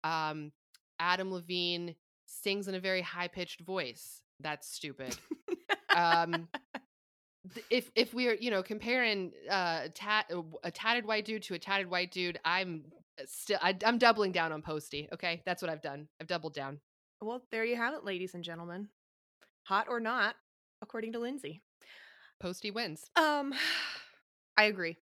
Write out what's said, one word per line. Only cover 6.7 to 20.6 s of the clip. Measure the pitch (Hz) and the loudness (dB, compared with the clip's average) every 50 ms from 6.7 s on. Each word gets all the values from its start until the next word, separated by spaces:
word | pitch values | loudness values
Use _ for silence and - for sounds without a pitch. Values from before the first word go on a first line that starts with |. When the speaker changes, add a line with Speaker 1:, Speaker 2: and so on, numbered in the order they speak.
| _ 156 _ _ _ _ _ _ _ _ _ _ _ _ _ 185 - | _ -16 _ _ _ _ _ _ _ _ _ _ _ _ _ -16 -14
Speaker 1:
th-, | 233 - - | -14 -2 2
if, | 269 254 240 - _ | 2 2 2 2 _
if | 226 214 220 - | 2 2 2 2
we | 240 254 240 | 0 2 2
are, | 226 | 2
you | - 233 247 | 2 0 0
know, | 214 190 | 0 0
comparing, | 185 - 214 214 - 226 240 254 247 226 214 196 185 170 - - 71 123 | 0 -2 -6 -6 -2 0 2 2 4 2 2 0 -2 -4 -6 -12 -2 0
uh, | 196 190 180 175 165 160 127 160 165 | 0 2 2 2 0 -2 -4 -6 -8
tat-, | - 202 208 214 214 - - | -8 -2 2 2 2 2 0
a | 170 | -4
w-, | 180 165 160 156 - - | -6 -6 -8 -12 -8 -8
a | 170 | -8
tatted | 165 - - 220 233 240 214 | -8 -2 0 2 2 4 4
white | 208 220 214 208 | 4 2 2 2
dude | 208 220 214 214 | -2 -4 -4 -4
to | - 190 | -4 -6
a | 165 | -6
tatted | - - 196 196 196 175 | -2 0 0 0 0 2
white | 180 180 180 180 | 0 0 0 0
dude, | - 185 180 175 170 - - | 0 -2 0 0 -2 0 0
I'm | 160 175 185 190 185 170 160 143 151 - - - _ _ - 135 | 2 2 2 2 0 -4 -6 -8 -12 -20 -20 -20 _ _ -14 -12
still, | - - - - - 208 185 | -12 -10 -10 0 0 2 4
I, | - 180 196 180 208 | 4 2 2 4 4
I'm | 220 240 233 | 4 6 8
doubling | 247 233 226 214 208 190 | 8 8 8 8 4 2
down | 180 175 165 165 | 4 2 2 2
on | 156 151 | 0 -4
Posty, | 151 165 156 151 147 - - 143 147 - | -4 -4 -4 -4 -4 -6 -8 -8 -6 -6
okay? | - 170 - 175 165 170 - | -10 -4 -2 -2 -2 -2 -2
That's | 185 180 - | -4 -4 -2
what | - 170 | -2 -4
I've | 160 151 | -4 -4
done. | - 151 139 143 151 - _ _ | -6 -8 -8 -8 -12 -16 _ _
I've | 160 | -6
doubled | 160 180 170 156 160 147 | -4 -4 -2 -2 -4 -6
down. | 143 135 135 139 147 _ _ _ _ _ _ _ _ | -6 -6 -6 -8 -10 _ _ _ _ _ _ _ _
Speaker 2:
Well, | 208 214 240 254 247 _ | -6 -6 -6 -6 -8 _
there | - 226 226 | -2 -2 0
you | 233 240 | 0 2
have | 233 233 240 302 | 2 0 0 -2
it, | 311 - | -2 -4
ladies | 202 190 180 185 180 - | -4 -4 -4 -4 -6 -6
and | 175 | -8
gentlemen. | 170 170 170 165 170 170 170 185 208 208 _ _ _ _ _ _ _ _ _ _ - _ _ _ _ | -8 -8 -8 -8 -8 -8 -8 -8 -8 -10 _ _ _ _ _ _ _ _ _ _ -20 _ _ _ _
Hot | - 190 202 220 - | 2 2 2 4 2
or | 247 233 | 0 0
not, | 226 220 247 254 202 208 240 - _ _ _ _ | 0 0 2 4 4 2 2 -2 _ _ _ _